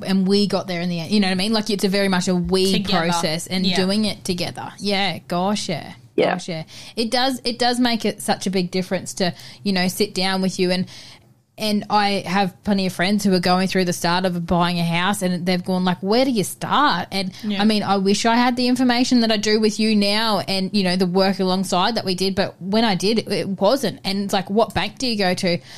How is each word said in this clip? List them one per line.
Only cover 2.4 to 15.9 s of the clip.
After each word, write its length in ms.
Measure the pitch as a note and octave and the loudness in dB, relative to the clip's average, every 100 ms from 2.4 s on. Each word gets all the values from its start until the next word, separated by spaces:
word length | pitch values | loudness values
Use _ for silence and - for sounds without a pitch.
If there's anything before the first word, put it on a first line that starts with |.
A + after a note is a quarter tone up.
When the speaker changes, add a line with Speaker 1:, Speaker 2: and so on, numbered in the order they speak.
| F3 F#3 F#3+ | 0 2 2
Speaker 2:
Together. 260 | F#3+ F#3+ F#3 E3+ | 2 0 0 0
Speaker 1:
process 380 | E3+ E3+ D#3+ - | 0 -2 -4 -4
and 180 | F#3 F#3 | -2 0
Speaker 2:
Yeah. 100 | F#3 | 2
Speaker 1:
doing 280 | F#3 G#3 | 2 2
it 200 | G#3 - | 0 -2
together. 480 | - F3+ E3 B2+ A2+ - | -6 -4 -4 -8 -12 -8
Yeah, 420 | G3 G3 G3 - - | -2 0 0 -4 -4
gosh, 440 | F3 F#3+ G#3 - | -2 0 -2 -4
yeah. 240 | D#3 - - - - | -6 -8 -18 -8 0
Speaker 3:
Yeah. 160 | - | 0
Speaker 1:
Gosh, 160 | F#3 - | 0 -4
yeah. 140 | D#3+ D#3+ - - - | -10 -12 -18 -12 -6
It 140 | A3+ | -2
does, 300 | B3 B3+ B3 | 0 0 -2
it 140 | A#3 A#3 | -4 -2
does 220 | B3 A#3+ | 0 2
make 240 | B3 A#3 | 2 0
it 160 | G#3+ - | -2 -4
such 260 | - - G#3 | -2 -2 -2
a 40 | |
big 200 | F#3+ F3+ | -2 -2
difference 440 | F#3 F3+ F#3+ - | -2 -2 -4 -4
to, 180 | - F3+ - - - | -4 -4 -4 -12 -8
you 100 | G3+ | -2
know, 160 | F#3 F3+ | 0 0
sit 240 | - G#3+ | 0 -4
down 300 | - F#3 F#3+ | -2 -2 0
with 160 | F#3 F#3 | -2 0
you. 120 | F3+ | 0
And, 160 | F3+ C3+ - - - _ _ _ - | 0 -4 -8 -20 -20 _ _ _ -8
and 280 | G#3+ G#3 G#3 | -2 -2 0
I 340 | G#3 G3+ G3 F3 | 0 2 0 -2
have 360 | F#3+ F#3+ - | 0 0 -2
plenty 220 | - G3 F#3+ | -2 0 0
of 60 | |
friends 300 | - F3+ G#3+ | 0 0 2
who 80 | G3+ | 2
are 80 | F3+ | 2
going 280 | F3+ F3+ F#3+ | 4 2 2
through 160 | F#3+ F3+ | 0 0
the 60 | |
start 300 | F3 F3 F3 F#3 | 0 0 0 0
of 200 | F3 E3+ | -2 0
buying 320 | F3 F3 F3 | 2 2 0
a 60 | |
house 360 | E3+ E3+ F#3 G3+ | 0 0 0 0
and 240 | F3+ F3+ F3+ | 0 -2 -2
they've 180 | F3+ | -2
gone 200 | F3+ F#3 | 0 0
like, 140 | F#3 | 0